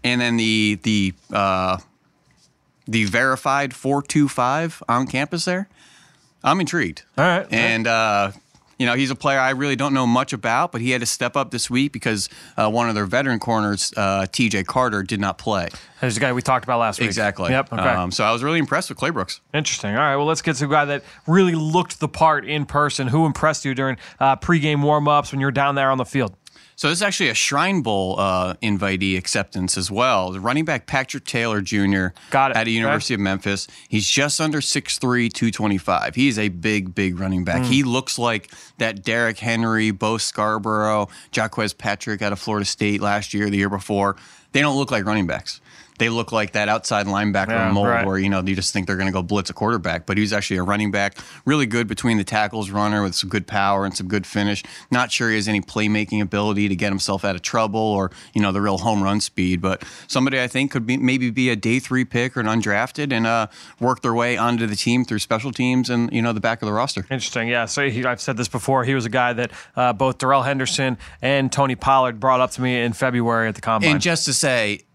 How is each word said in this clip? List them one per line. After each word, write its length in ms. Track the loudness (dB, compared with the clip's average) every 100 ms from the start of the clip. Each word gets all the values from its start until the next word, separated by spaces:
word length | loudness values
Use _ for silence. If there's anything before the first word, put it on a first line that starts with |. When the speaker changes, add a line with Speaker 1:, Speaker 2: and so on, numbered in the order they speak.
Speaker 1:
and 180 | 0 0
then 160 | 2 2
the, 400 | 2 4 2 2
the, 300 | 2 2 2 -2 _
uh, 440 | 0 0 2 0 -2 -6 _ _ _ _ _ _ _ _ _ -4
the 180 | 0 2
verified 680 | 2 2 0 0 0 -2
four 300 | -4 -2 -2
two 240 | 0 2 2
five 560 | 2 0 0 -2 -8 -2
on 200 | 0 0
campus 380 | -2 -2 -4 -2
there, 220 | -4 -6 _ -20 -20 -20 _ _ _
I'm 160 | 0 2
intrigued. 440 | 0 -2 -4 -6 -12 0
Speaker 2:
All 60 | 2
right. 220 | 2 0
Speaker 1:
And, 360 | 0 2 2 2
uh, 440 | 2 2 2 0 -4 _ _ _ _
you 80 | 0
know, 80 |
he's 160 | 0 0
a 60 | -2
player 240 | 0 2
I 120 | 2
really 260 | 0 -2 -2
don't 160 | 0
know 120 | 2 2
much 280 | 2 0
about, 400 | -4 0 0 0
but 80 | -2
he 100 | -2
had 80 | 0
to 60 | -2
step 300 | -2 -2 -2
up 120 | -4
this 200 | -4 -2
week 240 | 0 -2
because, 340 | -2 -2 -2 -4 -10 -12 0
uh, 120 | 0
one 200 | 2 0
of 40 |
their 120 | 0 0
veteran 340 | 0 0 -2
corners, 540 | 0 0 0 -2 -4 -2
uh, 320 | 0 0 -2
T 180 | 0 0
J 140 | 0 -2
Carter, 360 | 0 0 0
did 180 | -2 -2
not 180 | -2 -2
play. 320 | -2 -2 -2 -10 -20 -4
Speaker 2:
There's 120 | -2 0
the 60 |
guy 120 | 0
we 80 | 0
talked 220 | 2 0 2
about 140 | 0
last 200 | 0 0
week. 80 | -2
Speaker 1:
Exactly. 420 | 2 0 0 0
Speaker 2:
Yep. 200 | 0 0
Okay. 80 | 0
Speaker 1:
Um, 300 | 0 0 -2
so 120 | 0 0
I 60 |
was 100 | 2
really 160 | 0 0
impressed 300 | 0 -2 -4
with 100 | -4
Claybrooks. 400 | -4 -2 -6 -8 _
Speaker 2:
Interesting. 380 | -4 -2 -4 -2 0
All 60 |
right. 140 | 2 2
Well, 80 | 0
let's 160 | 0
get 140 | -2 -2
to 80 | 2
a 20 |
guy 180 | 2 2
that 180 | -2 -8 -12 2
really 300 | 4 6 2
looked 440 | 2 0 0 -4
the 80 | -6
part 360 | 2 4 4 0
in 200 | -4 -2
person. 420 | 0 0 0 0
Who 180 | 2 2
impressed 380 | 2 0 0 -2
you 80 |
during, 240 | -2 -2 -4 -10 0
uh, 160 | 2 2
pregame 480 | 2 2 4 2
warm-ups 480 | 4 4 4 2 2
when 80 | -2
you're 100 | 0
down 220 | 2 0 2
there 140 | 2
on 80 | 0
the 80 | 0
field? 300 | 0 -2 -4 -20 -20 -20 -4
Speaker 1:
So 120 | -2
this 80 | 2
is 40 |
actually 260 | 0 2 0
a 40 |
Shrine 480 | 2 0 2 2 2
Bowl, 380 | 2 0 0 0
uh, 360 | 0 2 0 -2
invitee 600 | -2 0 0 0 0 0
acceptance 600 | 0 -4 -4 -4 -2 -2
as 120 | -2
well. 420 | 0 2 2 0
The 100 | -2
running 240 | -2 0 0
back 220 | -4 -2
Patrick 360 | -2 -2 -8
Taylor 380 | -4 -2 0 0
Junior 520 | 0 0 2 2 0 -4 -2
Speaker 2:
Got 200 | 2 2
it. 60 | 2
Speaker 1:
out 60 |
of 40 | 0
Speaker 2:
Okay. 40 |
Speaker 1:
University 420 | 2 2 0 0
of 80 | 0
Memphis. 440 | 0 0 -2 -4 -4 -16 -4
He's 180 | -2 2
just 360 | 2 2 0
under 180 | 0 0
six 380 | -2 -2 -4 -2
three, 320 | 0 2 0
two 220 | 0 -2
twenty-five. 640 | 0 0 0 0 0 0 2
He's 220 | 2 2
a 120 | -2
big, 440 | -2 -2 0 -2
big 240 | -2 -2 0
running 280 | -2 -2 0
back. 160 | 0
Speaker 2:
Mm. 40 | 2
Speaker 1:
He 160 | 2
looks 360 | 2 0 -2 -2
like 320 | 0 -2 -6 -20 -20 -4
that 260 | -4 -2 -2
Derrick 340 | 0 0 -2
Henry, 520 | -2 0 0 2 0
Bo 260 | 0 0 0
Scarborough, 880 | -2 -2 -2 0 -2 0 2 0 -2 -8 -8
Jaquez 380 | -4 -2 -2 -4
Patrick 500 | -4 -4 -4 -4 -4
out 120 | -2
of 60 | -4
Florida 260 | -2 -2 -2
State 340 | -2 0 0
last 320 | 0 -2 -2
year, 160 | -2 0
the 60 | 0
year 120 | 0
before. 480 | -2 -2 0 0 -2 -12 -20 _
They 80 | 0
don't 160 | 2 0
look 140 | 0
like 140 | -2 0
running 220 | 0 0
backs. 340 | -4 -8 -14 -16 -20 -20 -2
They 120 | 0
look 240 | 0 -2
like 180 | -2 -2
that 160 | -2 0
outside 380 | 0 0 -2 0
linebacker 460 | 0 0 0 0
Speaker 2:
Yeah, 200 | 0 2
Speaker 1:
mold 160 | 2 2
Speaker 2:
right. 180 | 2 0
Speaker 1:
where, 120 | 0
you 100 | 2
know, 140 | 0 0
you 80 |
just 200 | -2 -2
think 120 | -4 -4
they're 120 | -2
gonna 160 | 0
go 80 | -2
blitz 260 | 0 -2 -2
a 40 |
quarterback. 520 | -4 -2 -2 -2 -4 -2
But 120 | 0
he's 160 | 0
actually 240 | 0 -2 -2
a 60 |
running 280 | 0 0 0
back, 260 | 0 -2 -4 -20 -8 0
really 200 | 0 2
good 220 | 0 -2
between 300 | -2 0 2
the 80 | 2
tackles, 440 | 0 0 -4 -4
runner 320 | -2 0 0
with 140 | -2 -2
some 140 | -4
good 180 | -4 -2
power 380 | -2 0 0 -2
and 100 | -4
some 140 | -4
good 180 | -4 -2
finish. 340 | -2 0 -2 -6 -18 -4
Not 180 | -2 0
sure 160 | 0 0
he 80 | 0
has 100 | 0
any 140 | -2
playmaking 600 | -2 -2 0 0 0 -2
ability 460 | -2 0 0 0 0
to 80 | 0
get 140 | 0
himself 320 | -2 -2 -2
out 120 | -2 -4
of 60 |
trouble 360 | -2 0 0 0
or, 320 | 0 0 -2 -6 -6
you 80 | 0
know, 100 | 0
the 100 | 2
real 180 | 0 0
home 220 | 0 0
run 180 | 2 0
speed. 400 | -2 -2 0 0
But 240 | -2 -4 -8 -18 -6
somebody 340 | -2 0 0
I 60 | -2
think 220 | -2 -2
could 140 | -2 -2
be, 120 | 0
maybe 320 | 2 2 0
be 180 | 0 0
a 60 | 0
day 240 | 0 -2
three 240 | 0 -2
pick 320 | 0 0 -2 -2
or 60 |
an 60 | 0
undrafted 680 | 0 2 0 -2 -4 -2
and, 120 | 0 2
uh, 220 | 2 0 -6 -20 -2
work 220 | 0 0
their 120 | 0
way 220 | 0 0 2
onto 320 | 0 0 -2
the 80 | -2
team 300 | 0 0 0
through 140 | -4
special 340 | -2 -2 -4
teams 360 | -2 0 2 2
and, 220 | 0 0
you 100 | 0
know, 120 | 0
the 80 | 0
back 200 | -2 -2
of 40 | -2
the 80 |
roster. 320 | -2 -2 -4 -6
Speaker 2:
Interesting. 380 | -6 -4 -4 -2
Yeah. 160 | -2 -2
So 200 | -2 -2
he, 140 | 0
I've 160 | -2 -4
said 160 | -4 -4
this 140 | -4
before. 340 | -4 0 0
He 120 | 2 -2
was 100 | 0
a 40 |
guy 220 | 0 0
that, 200 | 0 -4 -6 -12 0
uh, 160 | 0
both 240 | 2 -2 0
Darrell 240 | 2 2
Henderson 560 | 2 -2 -2 0 -2 -2 -10 -6
and 280 | 0 2 0
Tony 220 | 2 0 2
Pollard 440 | 2 4 4 0
brought 220 | 2 4
up 100 | 2
to 100 | 0
me 200 | -2 0
in 100 | -2
February 560 | 0 0 0 2 2 0
at 80 | -2
the 60 |
Combine. 300 | -2 2 4
Speaker 1:
And 100 | 2
just 240 | 2 0 0
to 80 |
say 480 | 0 2 2 0 -2 _